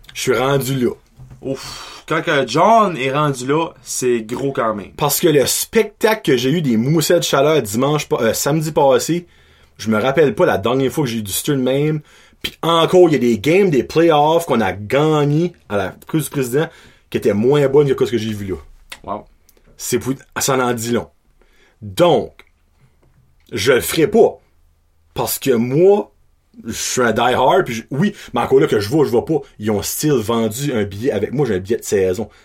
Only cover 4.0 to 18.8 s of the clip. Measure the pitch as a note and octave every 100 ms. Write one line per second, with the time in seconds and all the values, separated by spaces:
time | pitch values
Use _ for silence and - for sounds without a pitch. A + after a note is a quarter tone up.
4 | B2+ A#2+ A2 A#2+ C3+ C3+ A2+ G2+ F2+ -
5 | D3 - F3 D3 A2+ - - A3+ G#3 -
6 | A3 G#3+ - B2+ B2+ F3 C#3+ A2 B2+ E3
7 | D3 F3 - C#3+ D3 D#3 G#2+ A2 C#3 D3+
8 | - D3+ A2+ - C#3+ D#3+ D#3 D3+ C#3 B2
9 | - E3+ F3 _ _ _ _ - G#2 G#2+
10 | B2+ E3 C#3+ A2 E3 F#2+ A2+ C3+ C3 D#3+
11 | C3 A2+ G#2 - - C#3 B2+ C#3 D3+ D#3
12 | - - _ _ - - D#3+ E3 D#3 F#3
13 | E3+ C3+ A#2+ G#2+ C#3+ F3+ G3 C3+ - D#3
14 | E3+ D3+ D3+ E3+ E3+ A#2+ F#2+ F#2 G#2 C#3
15 | D#3 D3+ C#3+ D3+ F3 - - G2+ F#2 -
16 | - D#3+ D3 C#3+ B2 C3+ D#3+ - - _
17 | _ A2 A2+ G2+ B2 D3 C3+ C#3+ C#3+ B2+
18 | B2+ A#2 A2 G#2 G2 E2 - -